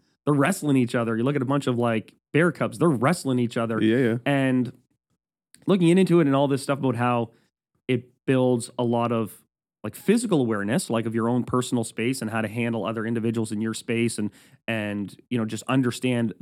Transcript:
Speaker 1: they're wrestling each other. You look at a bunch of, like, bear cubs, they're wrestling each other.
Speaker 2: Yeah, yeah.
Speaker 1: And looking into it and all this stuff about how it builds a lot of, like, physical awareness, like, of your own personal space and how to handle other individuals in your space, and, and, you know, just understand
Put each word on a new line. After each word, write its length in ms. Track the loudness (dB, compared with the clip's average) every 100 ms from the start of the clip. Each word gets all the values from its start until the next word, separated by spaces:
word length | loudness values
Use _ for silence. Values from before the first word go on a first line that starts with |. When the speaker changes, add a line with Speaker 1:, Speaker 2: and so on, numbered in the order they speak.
| _ _ 0
Speaker 1:
they're 80 |
wrestling 440 | 2 2 0 2 2
each 180 | 2 0
other. 200 | -2 0
You 60 |
look 120 | 0 -2
at 60 |
a 40 | 0
bunch 220 | 0 0
of, 100 | 0
like, 360 | 0 -2 -4 _ _
bear 180 | 2 2
cubs, 260 | 0 -4 0
they're 100 | 2
wrestling 500 | 2 2 0 -2 0
each 180 | 0 -2
other. 220 | -2 0
Speaker 2:
Yeah, 140 | 2 4
yeah. 200 | 2 0 0
Speaker 1:
And 460 | 0 2 0 -2 -6 _ _ _ _ _ _ _ _ 0
looking 220 | 4 6
into 320 | 6 6 4
it 40 | 4
and 80 | 4
all 120 | 2
this 160 | 0
stuff 160 | -2 -2
about 160 | 0 0
how 360 | 0 0 -2 _ _ _ _ _ -4
it 200 | -4 -4 _ -2
builds 460 | 2 4 2 -2 -4
a 40 | -2
lot 260 | 0 0
of, 300 | -2 -4 -10 _ _ _ _
like, 120 | -12 -6
physical 440 | 0 2 2 0
awareness, 500 | 0 0 0 -2 0
like, 160 | -2 -2
of 80 | -2
your 120 | 0
own 160 | 0
personal 400 | 0 -2 0 -2
space 380 | -4 -4 -4 -4
and 100 | -4
how 100 | -4
to 60 | -4
handle 380 | -4 -4 -4 -4
other 200 | -4 -4
individuals 460 | -2 -2 -2 -4
in 80 | -4
your 140 | -4
space, 440 | -6 -4 -2 -2 -2
and, 120 | -6 -8 _ _ -6
and, 520 | -4 -4 -6 -8 -12 _
you 80 | -4
know, 60 | -4
just 180 | -6 -2
understand 680 | 0 0 0 -2 0 -2 -4